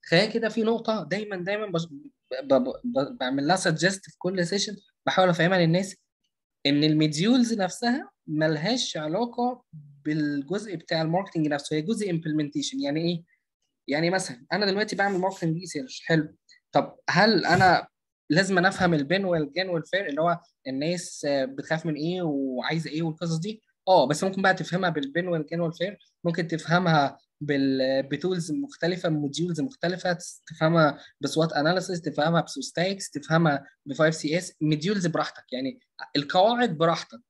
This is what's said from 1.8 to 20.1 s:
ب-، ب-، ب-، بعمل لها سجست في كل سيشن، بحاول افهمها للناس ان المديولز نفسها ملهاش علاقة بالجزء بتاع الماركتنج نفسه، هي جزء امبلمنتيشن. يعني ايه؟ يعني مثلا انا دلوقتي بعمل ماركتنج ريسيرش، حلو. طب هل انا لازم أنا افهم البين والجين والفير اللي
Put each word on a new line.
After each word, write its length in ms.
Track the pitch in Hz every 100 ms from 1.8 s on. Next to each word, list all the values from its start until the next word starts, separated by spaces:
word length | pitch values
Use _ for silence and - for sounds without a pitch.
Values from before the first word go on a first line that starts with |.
| 165
ب-، 680 | 143 - _ _ 131 -
ب-، 260 | 135 127 -
ب-، 340 | 123 123 139 123
بعمل 260 | 127 139 143
لها 100 | 185
سجست 540 | 185 160 175 190 -
في 80 | -
كل 280 | 180 190 170
سيشن، 300 | 196 202 196 _ _ -
بحاول 220 | - 185
افهمها 300 | 170 165 185
للناس 380 | 165 170 190 - _ _ _ _ _ _ 143
ان 180 | 143
المديولز 720 | 156 156 156 147 196 262 233
نفسها 560 | 226 185 - 233 254 370 _ -
ملهاش 680 | 156 156 151 170 247 - 165
علاقة 680 | 156 170 240 240 247 247 _ 156 - -
بالجزء 720 | 151 156 147 143 139 190 220 170
بتاع 260 | - 165
الماركتنج 460 | 160 175 190 165 151
نفسه، 280 | 143 - 151
هي 60 |
جزء 280 | 156 233 202
امبلمنتيشن. 680 | 170 160 151 147 147 - 135
يعني 200 | 139 147
ايه؟ 240 | 170 175 170 _ _ _ _ _ -
يعني 220 | 143 170
مثلا 360 | 185 180 127 -
انا 140 | 180 208
دلوقتي 300 | 196 214 185
بعمل 220 | 196 190
ماركتنج 400 | 185 185 165 160
ريسيرش، 440 | 180 151 131 - -
حلو. 300 | 165 151 - _ _ _
طب 240 | 147 - - -
هل 360 | 160 214 208 -
انا 400 | 180 185 160 - _ _ _ _
لازم 280 | 156 190 190
أنا 100 | 175
افهم 260 | 190 185
البين 300 | 160 139 185
والجين 440 | 196 170 147 143 190
والفير 380 | 175 156 185
اللي 140 | 196